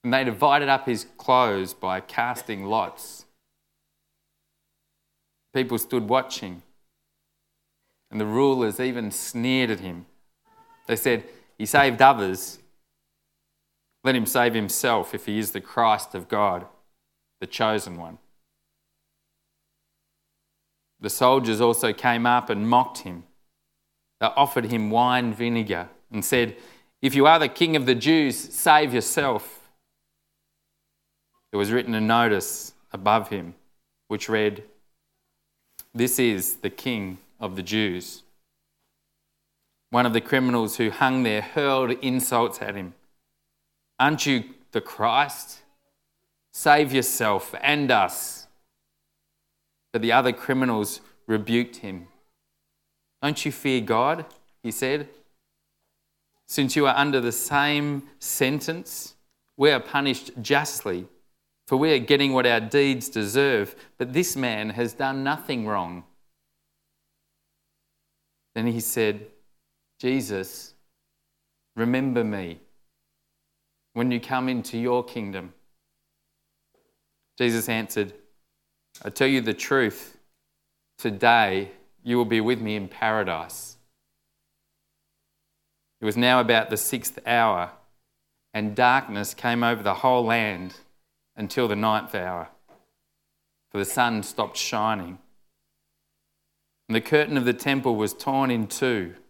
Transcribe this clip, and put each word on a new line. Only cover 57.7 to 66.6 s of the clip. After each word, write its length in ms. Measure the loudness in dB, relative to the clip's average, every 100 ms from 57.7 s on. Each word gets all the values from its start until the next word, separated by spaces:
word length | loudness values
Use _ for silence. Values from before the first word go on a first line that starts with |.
| 0 -2 -6 -8 -14
sentence, 960 | -10 -2 0 0 -6 -8 -10 -14 -16 _ _ _ _ 2
we 140 | 4
are 80 | 4
punished 600 | 0 -2 0 -4 -8 -12
justly, 720 | 0 0 0 -6 -6 -6 -8 _ _ _ _ _ -2
for 120 | 2
we 160 | 4
are 60 | 2
getting 340 | 4 4 4
what 140 | 4 4
our 120 | 2
deeds 500 | 2 2 2 0 -4
deserve, 640 | -4 0 2 2 2 0 -8 -20 _
but 120 | -2
this 240 | -2 -2 -2
man 360 | -4 -4 -6
has 200 | -4 -4 -2
done 280 | -4 -2
nothing 440 | -4 -4 -4 -6 -2
wrong." 360 | -4 -4 -12 -18 _ _ _ _ _